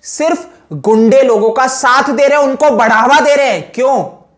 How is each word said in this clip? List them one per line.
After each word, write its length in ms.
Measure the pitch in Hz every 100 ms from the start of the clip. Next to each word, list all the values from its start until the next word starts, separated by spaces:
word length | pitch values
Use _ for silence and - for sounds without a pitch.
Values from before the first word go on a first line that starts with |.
सिर्फ 440 | - - 311 339 - - _
गुंडे 500 | 151 135 220 226 269
लोगों 280 | 262 220 220
का 160 | 247 262
साथ 440 | - 247 254 294
दे 180 | 247 277
रहे 100 | 294
हैं, 80 | 277
उनको 240 | 262 302
बढ़ावा 500 | 240 220 220 240 277
दे 140 | 294
रहे 180 | 285 277
हैं। 200 | 190 -
क्यों? 260 | - 262 254 165 - _